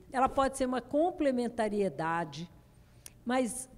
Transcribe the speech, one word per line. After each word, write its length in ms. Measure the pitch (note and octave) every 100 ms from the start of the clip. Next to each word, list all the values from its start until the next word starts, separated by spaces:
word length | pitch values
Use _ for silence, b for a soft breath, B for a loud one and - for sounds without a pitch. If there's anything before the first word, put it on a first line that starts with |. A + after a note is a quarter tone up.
| -
ela 160 | C4 C4
pode 280 | C4+ C4+ C4+
ser 100 | B3+
uma 140 | B3+
complementariedade, 1700 | - D4 F4 F4+ C#4+ B3 A#3 A#3+ G#3+ G#3 F#3+ C#3 D#3+ E3 D#3+ C#3+ F3 - B B B B B -
mas 440 | A#3 B3+ A#3+ - -